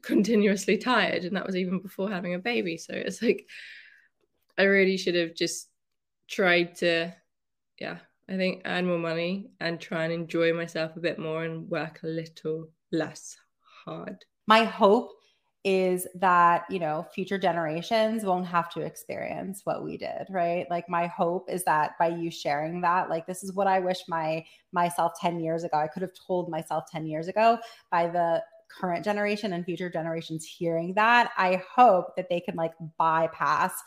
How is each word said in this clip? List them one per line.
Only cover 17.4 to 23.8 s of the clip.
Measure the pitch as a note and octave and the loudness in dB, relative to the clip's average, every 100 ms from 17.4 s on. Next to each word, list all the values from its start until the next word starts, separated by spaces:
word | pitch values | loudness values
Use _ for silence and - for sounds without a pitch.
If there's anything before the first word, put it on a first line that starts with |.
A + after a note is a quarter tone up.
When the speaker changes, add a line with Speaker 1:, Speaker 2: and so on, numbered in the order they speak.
| F3+ E3 D#3 E3 E3+ A3+ A3 A3+ | 2 2 -2 -4 -2 2 2 0
Speaker 2:
won't | G3 F3+ | 0 0
have | F3+ F3 E3+ | 2 0 -2
to | E3 | -6
experience | D3+ - - - - - F#3 F#3+ | -8 -10 -10 -8 -6 -6 -8 -8
what | - - | -6 -6
we | D#3 - | -6 -8
did, | - - - | -8 -8 -6
right? | F#3+ E3+ F3 - | -4 -2 -2 -2
Like, | F3 F3 | -6 -2
my | F3 F3 | -2 -2
hope | - E3+ F#3 - | -2 -2 -2 -6
is | F3+ | -4
that | E3+ D#3 D3 - | 0 2 0 0
by | E3+ | 0
you | E3+ E3 | 0 -6
sharing | - E3 C#3+ D#3+ F3 | -6 -4 -2 -2 -2
that, | F3 F3+ - | 2 2 0
like, | E3 F3 | -4 -6
this | F3+ | -10
is | G3 | -8
what | F#3 F#3+ | 0 2
I | |
wish | F#3+ | 2